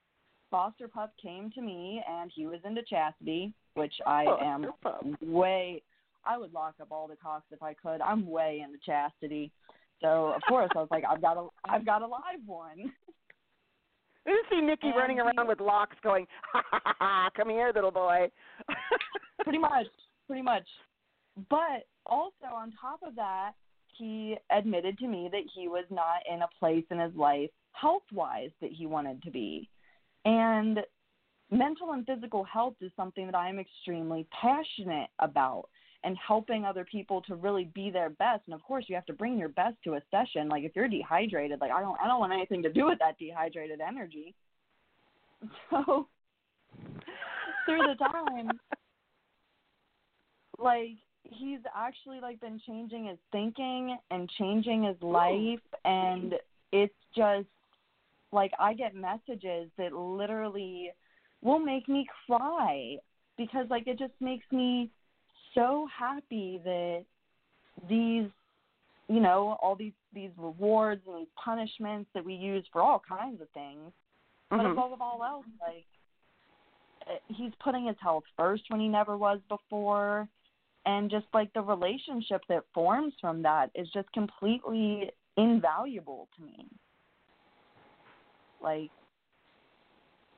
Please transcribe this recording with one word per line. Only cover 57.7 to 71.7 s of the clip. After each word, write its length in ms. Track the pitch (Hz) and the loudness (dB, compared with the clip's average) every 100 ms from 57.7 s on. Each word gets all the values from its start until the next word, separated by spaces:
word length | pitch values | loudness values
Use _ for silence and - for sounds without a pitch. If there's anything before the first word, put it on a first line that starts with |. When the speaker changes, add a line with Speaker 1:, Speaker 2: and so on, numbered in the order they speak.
| _ _ _ _ _ _ | _ _ _ _ _ _
Speaker 1:
like, 200 | 202 196 - | 2 2 4
I 140 | 202 | 2
get 220 | 226 233 190 | 2 -4 -4
messages 720 | 185 220 - 220 185 170 165 - | -6 -6 -6 -8 -4 -4 -6 -6
that 160 | 175 | -6
literally 1000 | 156 180 190 208 220 214 202 185 180 175 - _ _ _ _ | -4 -6 -4 -4 -2 -4 -6 -8 -8 -10 -14 _ _ _ _
will 180 | 226 311 | 2 4
make 280 | 311 269 254 | 2 -2 0
me 180 | 277 269 - - | 0 0 -8 0
cry 720 | 233 277 339 214 139 120 143 - _ _ - | 2 2 0 0 0 -4 -10 -14 _ _ -10
because, 300 | 226 262 233 | -6 -4 -2
like, 180 | 240 233 | -2 -2
it 100 | 247 | -4
just 160 | 262 - | -6 -6
makes 260 | 254 254 - | -6 -6 -2
me 380 | 262 247 247 233 - _ _ _ _ - 247 | 0 2 0 -2 -8 _ _ _ _ -4 2
so 320 | 247 285 302 - | 4 2 -2 -4
happy 640 | 247 285 - 226 185 185 | -6 -6 -6 -6 -4 -6
that 400 | 175 175 175 170 180 _ _ _ _ _ _ - 175 | -4 -2 -2 -4 -8 _ _ _ _ _ _ -14 0
these, 380 | 226 233 226 208 - _ _ _ _ _ _ - | 2 2 2 -2 -6 _ _ _ _ _ _ 2
you 120 | 220 | 6
know, 380 | 202 185 202 214 | 8 8 4 2
all 140 | 190 196 | 0 0
these, 180 | 214 202 _ | -4 -12 _
these 160 | 208 196 175 | -14 -14 -10
rewards 640 | 165 160 208 220 214 208 185 | -10 0 4 6 4 0 -6
and 100 | 170 | -12
these 80 | 165 - | -12 -10
punishments 640 | - 226 220 | -6 -4 -4